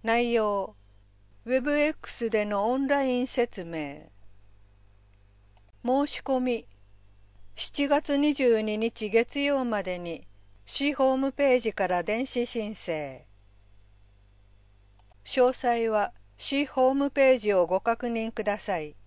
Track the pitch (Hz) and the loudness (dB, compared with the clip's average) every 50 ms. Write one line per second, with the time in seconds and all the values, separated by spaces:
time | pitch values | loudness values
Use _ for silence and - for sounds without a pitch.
0 | - 220 226 240 240 240 233 226 214 208 202 202 190 220 - - _ _ - - | 0 2 2 2 2 2 2 2 2 0 -2 -2 -6 -8 -12 -20 _ _ -20 -20
1 | _ - _ - - - - - _ 226 254 262 240 294 285 294 294 302 302 - | _ -20 _ -20 -20 -20 -20 -16 _ -2 0 0 2 2 2 2 2 0 0 -4
2 | - - - - 233 220 208 214 208 208 208 196 202 226 254 269 277 269 285 285 | -12 -16 -8 -6 -4 0 0 0 0 0 0 0 0 0 0 0 0 0 0 0
3 | 269 262 247 247 247 - - - 240 240 - - 175 165 165 156 151 143 139 151 | 2 0 0 0 -2 -2 0 -2 -2 -2 -2 -10 -10 -8 -6 -6 -6 -8 -10 -12
4 | 160 - - - - - - - - - - - - - - _ - - _ - | -18 -20 -20 -20 -20 -20 -20 -20 -20 -20 -20 -20 -20 -20 -20 _ -20 -20 _ -20
5 | _ _ _ _ _ _ _ _ _ - _ - - _ - - - 240 254 277 | _ _ _ _ _ _ _ _ _ -20 _ -20 -20 _ -20 -8 -2 0 2 2
6 | 285 294 - - - - 269 254 254 254 240 220 - - - - - - - - | 0 0 -4 -10 -4 -2 -2 0 0 0 -2 -2 -6 -12 -20 -20 -20 -20 -20 -20
7 | - - - - - - _ - - - - - - - - - 285 277 285 294 | -20 -20 -20 -20 -20 -20 _ -20 -20 -18 -10 -10 -10 -8 -2 -2 2 2 2 2
8 | - - 285 285 294 302 285 - 269 240 226 220 214 220 214 214 220 233 - - | 2 0 0 2 2 2 2 4 4 4 4 4 2 -2 -2 -2 -2 -4 -4 -4
9 | 220 208 196 226 240 - - 285 285 285 285 269 254 240 220 202 185 185 180 175 | -6 2 2 2 2 2 -2 -2 0 0 0 0 0 -2 -2 -4 -4 -4 -6 -6
10 | 175 170 165 - - - - - - - - - - - - - 277 285 285 - | -6 -8 -8 -10 -12 -20 -20 -20 -20 -20 -20 -20 -18 -10 -6 -2 -2 -2 2 2
11 | 269 262 262 262 269 269 - - 285 277 247 247 214 226 - - 196 175 180 175 | 2 2 4 2 0 -2 0 2 4 4 4 4 2 -2 -2 -2 0 0 0 0
12 | 170 - 214 226 269 - - 247 240 - - 233 214 208 214 - - - 165 156 | 0 -2 -2 -2 -2 -4 -2 -4 -4 -2 -4 -6 -6 -6 -8 -10 -6 -6 -6 -4
13 | 147 139 131 131 - - - - _ - _ - - - - - - - - _ | -6 -8 -10 -16 -20 -20 -20 -20 _ -20 _ -20 -20 -20 -20 -20 -20 -20 -20 _
14 | - - _ - - _ _ - - _ - - - - - _ _ _ _ _ | -20 -20 _ -20 -20 _ _ -20 -20 _ -20 -20 -20 -20 -20 _ _ _ _ _
15 | - - - - - - - 269 247 247 254 - - 240 233 233 226 226 214 208 | -20 -20 -20 -20 -16 -6 2 2 4 2 2 0 0 0 0 2 0 0 0 0
16 | 202 - - - - - - - - - 277 277 294 - - 269 254 262 269 277 | 0 -2 -6 -16 -20 -20 -18 -14 -8 -4 -2 -2 -2 -2 0 2 4 4 4 2
17 | 277 277 - 285 269 262 262 240 208 208 202 185 175 165 185 190 - 233 226 - | 0 0 2 4 6 6 6 4 4 2 4 4 4 2 0 0 0 0 -2 -2
18 | 240 240 233 226 220 226 - - 208 208 202 214 - - 190 165 156 151 151 - | -2 -4 -4 -4 -4 -4 -6 -4 -2 -2 -4 -4 -4 -4 -4 -4 -4 -8 -12 -18
19 | - | -20